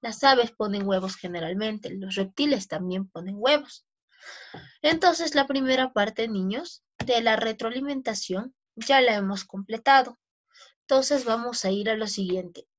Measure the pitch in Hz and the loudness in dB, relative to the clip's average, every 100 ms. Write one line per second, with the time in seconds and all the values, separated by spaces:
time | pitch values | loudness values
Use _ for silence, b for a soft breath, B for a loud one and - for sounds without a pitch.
0 | 233 220 269 262 233 _ 208 202 196 190 | -10 0 4 6 4 _ -4 -2 0 0
1 | 190 - 180 175 165 185 220 214 - 190 | -2 -8 -8 -6 -6 -4 -4 -6 -10 -10
2 | 190 196 190 - 294 254 - 208 180 185 | -8 -4 -4 0 0 0 -2 -6 -4 -4
3 | 196 - 180 202 240 294 285 - _ _ | -6 -10 -10 -2 2 2 0 -20 _ _
4 | _ B B B B B B B 302 330 | _ B B B B B B B 0 4
5 | 359 330 330 294 269 277 262 262 262 220 | 4 4 0 0 2 0 2 2 2 2
6 | 202 214 226 208 185 226 349 - _ _ | 0 0 -4 -2 -2 -4 -8 -16 _ _
7 | 220 240 226 220 226 220 226 247 277 277 | 0 2 4 2 0 -2 -4 -4 -4 -4
8 | 254 214 - 185 254 _ _ - 226 269 | -4 -6 -4 -6 -6 _ _ -14 4 4
9 | 247 208 196 196 - 190 196 220 262 269 | 6 2 -2 -4 -8 -12 -8 -4 6 6
10 | 254 233 _ _ _ b b b _ 269 | 4 -6 _ _ _ b b b _ 2
11 | 269 285 247 226 240 233 190 196 208 220 | 4 0 0 -2 -2 -4 -2 -2 -2 -2
12 | 214 208 190 185 180 175 - | -4 -4 -2 -4 -6 -16 -20